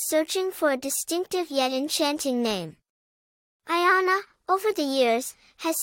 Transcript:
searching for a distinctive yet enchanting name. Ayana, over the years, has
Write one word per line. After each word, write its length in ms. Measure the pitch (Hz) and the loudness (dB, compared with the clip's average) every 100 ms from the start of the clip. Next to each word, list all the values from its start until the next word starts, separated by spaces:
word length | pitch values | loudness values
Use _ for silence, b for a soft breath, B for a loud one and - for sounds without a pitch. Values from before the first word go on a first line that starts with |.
| - | 0
searching 440 | 311 320 381 370 | 0 0 -2 -4
for 200 | - 302 | 0 0
a 60 | 262 | 0
distinctive 760 | 277 - - 339 370 370 339 | -4 -6 -4 -4 -2 -4 -2
yet 220 | 269 262 | -2 0
enchanting 680 | 262 294 - 294 302 277 247 | -2 -2 0 0 0 -2 0
name. 360 | 233 196 165 - _ _ _ _ _ _ _ _ - | 0 -2 -6 -12 _ _ _ _ _ _ _ _ -2
Ayana, 540 | 339 349 370 370 392 - _ - | 2 4 4 4 0 -2 _ -2
over 240 | 381 427 | 0 0
the 120 | 370 | 0
years, 520 | 285 269 240 233 262 - b b | 0 2 2 2 -2 -12 b b
has 200 | 330 330 | -4 -2